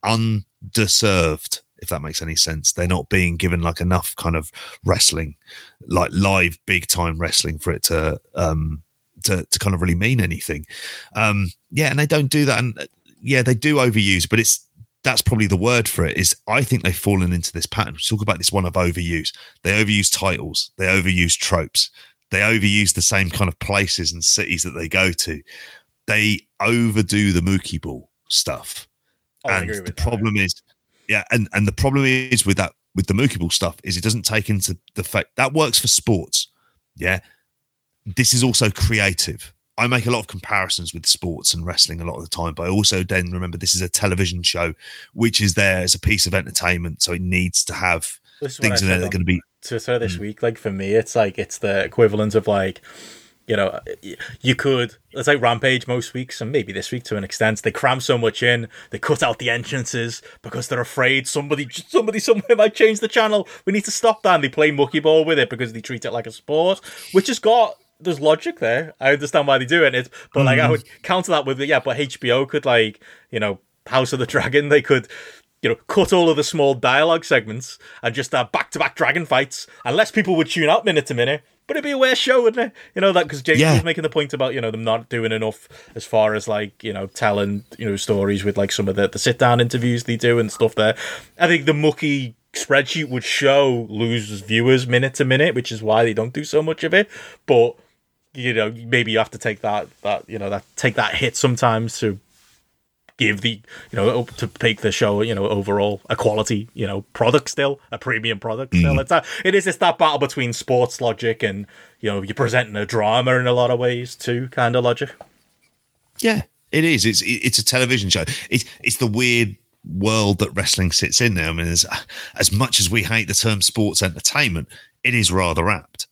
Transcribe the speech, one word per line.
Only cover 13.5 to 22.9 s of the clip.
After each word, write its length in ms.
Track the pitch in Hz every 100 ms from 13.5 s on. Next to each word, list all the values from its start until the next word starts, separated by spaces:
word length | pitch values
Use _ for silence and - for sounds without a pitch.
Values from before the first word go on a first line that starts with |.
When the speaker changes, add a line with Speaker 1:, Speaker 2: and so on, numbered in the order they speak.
Speaker 1:
do 220 | 120 151 147
overuse, 540 | 127 113 98 92 82
but 100 | 110
it's, 260 | 107 - _ _ 110 _
that's 180 | 131 120
probably 260 | - 110 104
the 100 | 95
word 320 | 107 123 110
for 160 | - 78
it, 100 | -
is 200 | 92 - -
I 140 | 117
think 220 | 131 123
they've 120 | 92 90
fallen 380 | - 98 90
into 180 | 90 82
this 140 | 85 -
pattern. 300 | - 107 78
We 40 |
talk 220 | - 107
about 160 | 101 87
this 140 | 87
one 140 | 101 90
of 80 |
overuse. 640 | 92 87 85 85 82 80 - - _
They 200 | 98 104
overuse 320 | 107 104 95 -
titles. 560 | 95 80 78 80 - -
They 80 | 95
overuse 500 | 98 92 90 87 -
tropes. 520 | - 87 76 - - - - _ _
They 100 | 95
overuse 520 | 104 113 101 101 101